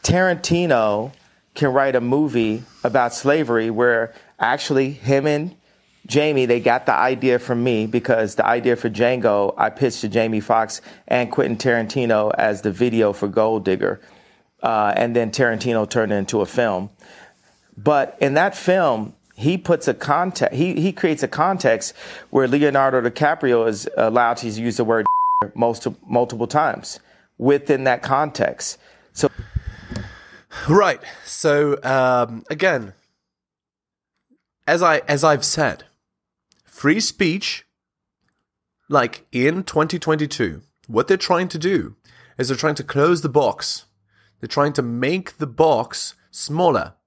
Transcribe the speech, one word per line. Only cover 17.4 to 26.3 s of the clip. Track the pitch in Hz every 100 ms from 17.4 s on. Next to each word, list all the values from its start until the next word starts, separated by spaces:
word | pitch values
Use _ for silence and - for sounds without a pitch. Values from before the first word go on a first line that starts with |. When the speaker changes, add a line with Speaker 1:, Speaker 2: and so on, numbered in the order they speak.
| _ _ _ -
Speaker 1:
But | 110 147 131 -
in | 139
that | 143 190 -
film, | - 190 165 113 107 - _ -
he | 123 185
puts | 180 165 151
a |
context, | - - 147 185 180 - 123
he, | 175 -
he | 175
creates | 185 185 151
a | 127
context | - 170 190 127 113 - - - - -
where | - 131
Leonardo | 139 147 139 135 131
DiCaprio | 120 113 151 160 139 120 113
is | 101 - -
allowed | 113 117 117 120
to | 120
use | 107 117 110
the |
word | 113 113 104 - -
<laughs> | - 101
most, | - 117 113 - -
multiple | - 120 120